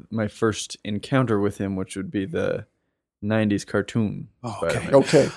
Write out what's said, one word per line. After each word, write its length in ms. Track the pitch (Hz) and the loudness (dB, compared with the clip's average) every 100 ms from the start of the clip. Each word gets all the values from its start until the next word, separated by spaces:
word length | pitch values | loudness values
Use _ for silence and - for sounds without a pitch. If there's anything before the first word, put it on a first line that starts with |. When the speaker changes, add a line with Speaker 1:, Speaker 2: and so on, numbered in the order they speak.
| - | -6
Speaker 1:
my 180 | 113 104 | -4 -4
first 500 | - 113 101 - - | 0 0 0 -6 -10
encounter 560 | 104 104 - 135 123 104 | -8 -8 0 0 2 2
with 180 | 101 - | 0 -2
him, 180 | 98 95 | -4 -4
which 200 | 95 98 | -6 -8
would 120 | 95 | -6
be 160 | 104 95 | -4 -4
the 400 | 95 95 87 104 _ _ _ _ _ | -2 -2 -4 -6 _ _ _ _ _
nineties 420 | 104 110 107 98 - | -2 0 2 0 0
cartoon 600 | 104 98 120 104 98 - _ | -2 -2 -2 -2 -4 -12 _
Speaker 2:
Oh, 140 | 120 104 | -12 -6
okay. 60 | 82 - | -2 -2
Speaker 1:
Spider-Man. 200 | - 139 | 4 6
Speaker 3:
Okay. 340 | - 156 - | 6 6 4